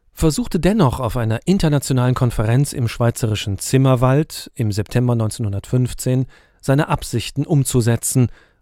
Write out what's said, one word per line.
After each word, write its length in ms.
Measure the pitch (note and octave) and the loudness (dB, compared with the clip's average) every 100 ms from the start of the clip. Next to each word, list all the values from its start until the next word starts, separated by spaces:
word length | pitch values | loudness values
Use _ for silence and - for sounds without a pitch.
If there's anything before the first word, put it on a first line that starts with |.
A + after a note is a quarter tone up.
| _ | _
versuchte 480 | - D#3+ D3 A#3+ F3+ | -2 0 0 -2 0
dennoch 400 | E3+ A3 C#3 C3 | 2 4 2 2
auf 160 | A#2+ B2 | -4 -2
einer 240 | A2 A2 - | -2 -2 0
internationalen 680 | G3 D#3+ D3 - C3 B2 | 2 2 0 0 0 2
Konferenz 600 | B2+ B2 - G#2+ B2 C#3+ | 2 0 0 2 2 0
im 160 | - A#2 | -2 -4
schweizerischen 680 | - A#2+ - A2+ G#2 - G2 | 0 0 0 -2 -2 -4 -6
Zimmerwald 920 | - C3 C3+ B2+ B2+ C#3 D#3 - - | -2 2 4 4 2 2 0 -8 -14
im 200 | - A2+ | -4 -2
September 420 | G2+ G#2 A#2+ B2 A#2 | -2 -2 -2 0 0
neunzehnhundertfünfzehn 1080 | G#2+ - G#2+ G2 - B2+ B2 - B2+ B2+ C3 - _ _ | -2 -4 -6 -6 -2 -2 -2 -4 -2 -2 -4 -8 _ _
seine 300 | - C#3 D#3 | 0 0 2
Absichten 560 | D3+ - A#2 - - C#3+ | -2 -2 -6 -4 -6 0
umzusetzen, 840 | D3 C3 B2+ A2+ A#2 - C3+ A#2+ - _ _ | 0 2 2 2 0 0 2 0 -2 _ _